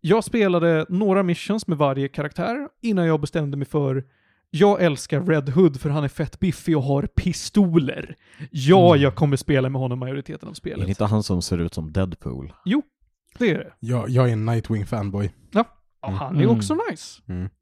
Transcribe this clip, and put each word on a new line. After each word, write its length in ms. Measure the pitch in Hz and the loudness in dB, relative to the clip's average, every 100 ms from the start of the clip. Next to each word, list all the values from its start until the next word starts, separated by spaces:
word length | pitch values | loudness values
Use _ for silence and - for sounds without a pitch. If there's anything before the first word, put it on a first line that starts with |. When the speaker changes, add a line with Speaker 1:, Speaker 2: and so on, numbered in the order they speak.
Speaker 1:
Jag 220 | 156 220 | 4 2
spelade 600 | - 233 202 175 170 160 156 | 2 0 2 4 4 2 0
några 340 | 180 208 190 | 0 2 2
missions 440 | 185 170 - 214 - | 2 -2 -2 -4 -2
med 100 | 147 | 0
varje 300 | 143 135 139 | 0 0 -4
karaktär 600 | - 147 - 190 247 277 _ | -4 -6 -4 -4 -4 -8 _
innan 240 | 233 190 165 | -2 0 2
jag 160 | 156 | 0
bestämde 360 | 147 170 143 139 | 0 -4 -4 -6
mig 100 | 135 | -4
för, 380 | 147 143 135 131 _ _ _ _ | -2 -2 -4 -6 _ _ _ _
jag 320 | 151 202 185 | 2 4 4
älskar 400 | 175 135 - 147 180 | 0 0 -4 -4 0
Red 240 | 156 139 | 0 0
Hood 300 | 139 175 135 | 4 4 2
för 80 | 156 | -4
han 140 | 147 | -2
är 40 | 143 | -4
fett 320 | - 156 - | -4 -8 -2
biffig 380 | 190 - - 156 | -4 -2 -2 0
och 60 | |
har 200 | 131 139 | 0 -2
pistoler. 1120 | 202 - 180 - - 208 185 165 135 147 - - _ - 139 | 0 -2 -2 -4 0 2 4 4 2 -6 -12 -16 _ -18 -10
Ja, 380 | 147 131 190 175 | -2 6 8 8
Speaker 2:
Mm. 120 | 151 | 8
Speaker 1:
jag 140 | 139 - | 4 2
kommer 220 | 147 135 | 0 0
spela 320 | - 139 127 | 0 0 0
med 120 | 135 | -4
honom 180 | 127 123 | -4 -6
majoriteten 480 | 127 139 - 156 - | -6 -8 -10 -14 -14
av 40 | |
Speaker 3:
Är 20 | - | -14
Speaker 1:
spelet. 300 | - - 90 | -12 -6 -4
Speaker 3:
det 40 | |
inte 160 | 98 104 | -2 0
han 180 | 107 | 0
som 180 | 101 90 | 0 -2
ser 160 | - 87 | -2 -2
ut 160 | 85 | -2
som 180 | - 78 | -6 -6
Deadpool? 640 | 78 92 80 - 64 67 - 175 | -4 -4 -6 -10 -10 -12 -12 -6
Speaker 1:
Jo, 160 | 269 - _ _ _ _ - | -6 -6 _ _ _ _ -2
det 120 | 240 | -2
är 60 | 135 | -2
det. 160 | - _ | -8 _
Speaker 4:
Ja, 260 | 113 123 120 | -6 -4 0
jag 220 | 127 123 | 2 2
är 40 | |
en 160 | 110 110 | 0 0
Nightwing-fanboy. 800 | 117 - 110 95 113 101 101 101 - _ | -2 -2 -4 -2 -4 -4 -4 -4 -6 _
Speaker 1:
Ja, 140 | 202 233 _ _ _ | -2 -2 _ _ _
ja, 60 | - | -8
Speaker 4:
Mm. 120 | 98 | -6
Speaker 1:
han 160 | 131 151 | -2 2
är 60 | |
Speaker 2:
Mm. 140 | - 113 | 4 2
Speaker 1:
också 200 | 98 320 453 | 0 -2 -4
nice. 300 | 170 - - - | -8 -16 -20 -10
Speaker 4:
Mm. 220 | 90 95 _ | -8 -8 _